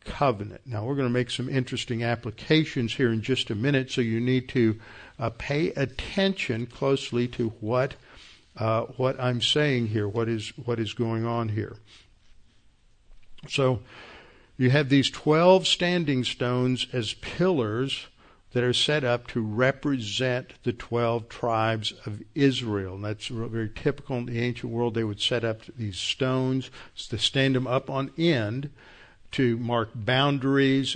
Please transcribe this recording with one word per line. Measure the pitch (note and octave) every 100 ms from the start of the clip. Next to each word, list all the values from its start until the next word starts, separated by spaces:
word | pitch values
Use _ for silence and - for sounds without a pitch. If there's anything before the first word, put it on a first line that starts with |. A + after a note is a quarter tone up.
| -
covenant. | - C#3+ G#2+ G#2 - -
Now, | A2 A2
we're | C#3
gonna | B2+
make | B2 B2
some | - B2+
interesting | C3+ B2 B2+ - A#2
applications | A#2 A#2 A#2 - - D#3 D#3 - A2+
here | - B2+
in | A2+
just | G#2+ C3 -
a | G#2
minute, | C3 C#3 C3
so | -
you | A#2 A2+
need | B2 C3 B2+
to, | C3 A#2 G#2+ - - - -
uh, | A#2
pay | A2+ - C#3+ F3
attention | - C#3 - - - G3 F#3+ - A2+ B2
closely | - C#3 C3+ - A#2+ B2
to | B2 A2+ A2
what, | G#2+ B2 C3+ - - - - - _ -
uh, | A2 A2+ A#2 B2+
what | B2+ C3+
I'm | B2+ A#2+
saying | - D3 D3+ B2+ A2+
here, | A2 G#2
what | A2 A2+
is, | A2+ G#2+ -
what | B2+ A#2+
is | G#2+
going | - A#2 A2+ A#2
on | A#2 A2+
here. | G#2+ G2 - - - - _ - - - _ _ _ _ _ - - - - -
So | - C3 B2 - - - - - - - -
you | B2+
have | C#3+ C#3+
these | C#3 B2+
twelve | - - D#3 F3+ F#3+ -
standing | - F3 F3 D#3 C3
stones | A#2+ - B2 B2+ B2+ B2 -
as | B2+ G#2+
pillars | - - - F3+ E3 A2 A2 C3+ - - - - - _
that | B2
are | B2
set | B2 - D3+
up | B2+ A#2+ A#2+
to | B2
represent | A2 G#2 B2+ C3 D3 C3+ A2 - C3 B2 - -
the | -
twelve | A#2+ - A#2+ A#2+ A#2 A2+
tribes | - A#2+ A2+ A2+ A2+ G#2 - -
of | G#2 - -
Israel. | C#3 C3 A#2+ G2+ F#2+ F#2+
And | G#2
that's | G#2 -
re-, | A#2 A#2
very | A2+ A2
typical | - D3 C3+ - B2+
in | B2
the | A#2
ancient | B2 A#2+ A#2+
world. | A#2 A#2+
They | A2+
would | A2 G2+
set | - A#2+
up | A2+ A2 - -
these | G#2+ F2+
stones | - - C3 C3 C3 C3 B2+ - - - -
to | G#2+
stand | - C#3 C3+ C3
them | B2+
up | B2+ -
on | C3+ C3+ -
end | E3 C#3 G#2 B2 C#3+ - - - - - -
to | - B2+ A#2
mark | A#2 A#2+ A2
boundaries | A#2+ G#2 B2+ C#3+ C#3+ C3+ C#3 C3+ C3+ C3